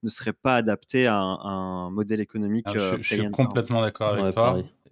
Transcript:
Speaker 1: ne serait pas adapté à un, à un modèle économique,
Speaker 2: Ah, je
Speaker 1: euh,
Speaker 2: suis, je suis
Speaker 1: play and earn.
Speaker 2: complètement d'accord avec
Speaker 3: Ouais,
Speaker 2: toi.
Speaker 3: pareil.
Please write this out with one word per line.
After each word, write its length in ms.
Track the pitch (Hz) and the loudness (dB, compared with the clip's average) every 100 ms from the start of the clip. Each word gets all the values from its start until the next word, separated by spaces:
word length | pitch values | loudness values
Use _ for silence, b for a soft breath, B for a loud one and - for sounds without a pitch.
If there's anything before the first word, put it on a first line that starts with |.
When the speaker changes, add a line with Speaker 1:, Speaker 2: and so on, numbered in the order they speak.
Speaker 1:
ne 80 | 113 | -6
serait 240 | - 120 | -4 -4
pas 220 | - 135 123 | -2 2 2
adapté 500 | 110 101 - 131 123 | 2 -2 0 2 4
à 120 | 104 | 2
un, 160 | 95 95 | 0 -4
à 120 | 98 | -6
un 420 | 95 92 92 90 | -6 -4 -6 -4
modèle 300 | 101 104 110 | -4 -2 -2
économique, 460 | 101 107 104 113 101 | -4 -4 -2 -2 -2
Speaker 2:
Ah, 40 | |
je 40 | 104 | -2
Speaker 1:
euh, 100 | 95 | 0
Speaker 2:
suis, 80 | 92 | -2
je 40 | - | -2
suis 100 | 107 | 0
Speaker 1:
play 80 | |
and 60 | 104 | 0
earn. 20 | |
Speaker 2:
complètement 480 | 104 123 117 117 117 | 2 2 0 0 0
d'accord 280 | 110 - 107 | 0 0 0
avec 160 | 101 | 0
Speaker 3:
Ouais, 80 | 98 | 2
Speaker 2:
toi. 120 | 101 | 4
Speaker 3:
pareil. 220 | 120 123 127 _ _ | 4 2 -2 _ _